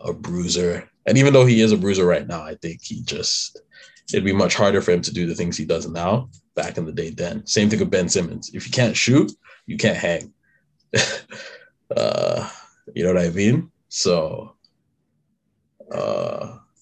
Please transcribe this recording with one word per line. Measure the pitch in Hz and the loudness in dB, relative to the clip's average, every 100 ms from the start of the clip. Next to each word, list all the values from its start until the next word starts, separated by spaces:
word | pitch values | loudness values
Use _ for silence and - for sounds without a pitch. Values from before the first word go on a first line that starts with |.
| - | -10
a | |
bruiser. | 80 85 87 85 90 87 87 - _ - | -10 -8 -6 -2 -2 -2 -4 -10 _ 2
And | 131 | 4
even | 139 | 8
though | 135 127 | 8 8
he | 113 | 6
is | 110 | 6
a | 101 | 4
bruiser | 98 95 87 | 2 2 2
right | 78 - | 2 -2
now, | 82 | -10
I | 78 - | -10 -10
think | 85 - | -10 -10
he | - - | -12 -12
just, | - - - - - - _ - - _ - | -8 -6 -4 -6 -6 -14 _ -20 -20 _ -6
it'd | 101 | -2
be | 95 | 0
much | 98 90 - | 2 2 2
harder | 101 98 | 2 4
for | 90 | 2
him | 87 | 2
to | - | 0
do | 87 85 | -4 -4
the | 87 | -2
things | 87 78 | -4 -4
he | 78 | -2
does | 82 82 | -2 -4
now | 82 87 117 131 - _ - | -4 0 0 -2 -12 _ -8
back | 80 - | -6 -6
in | 80 | -6
the | |
day | 78 82 | -6 -8
then. | - 87 73 - | -6 -8 -8 -2
Same | 110 104 | 2 2
thing | 107 | 2
with | 87 | 0
Ben | 92 85 | 0 0
Simmons. | 95 85 85 - | -2 -2 -8 -12
If | 90 - | -14 -4
you | |
can't | 127 117 - | 0 0 2
shoot, | - 139 - - _ - - | 4 4 2 -4 _ -20 -12
you | 110 | -2
can't | 110 90 | 0 0
hang. | 87 92 - _ _ _ _ _ _ | -2 -4 -6 _ _ _ _ _ _
<laughs> | - - - - - - - _ _ - - | -2 -2 -6 -12 -18 -18 -20 _ _ -6 -2
Uh, | 57 50 50 50 - - - _ - | -2 0 -2 -2 -6 -12 -20 _ -12
you | - | -2
know | 90 | 2
what | 90 | 2
I | 87 | 2
mean? | 90 104 156 - _ _ | 2 2 2 -2 _ _
So, | - 95 85 78 - - _ _ _ _ _ _ _ _ _ _ _ _ - - | -4 0 2 0 -6 -14 _ _ _ _ _ _ _ _ _ _ _ _ -20 -10
uh, | - 52 50 50 50 - - _ _ | -6 -4 -2 -4 -6 -10 -14 _ _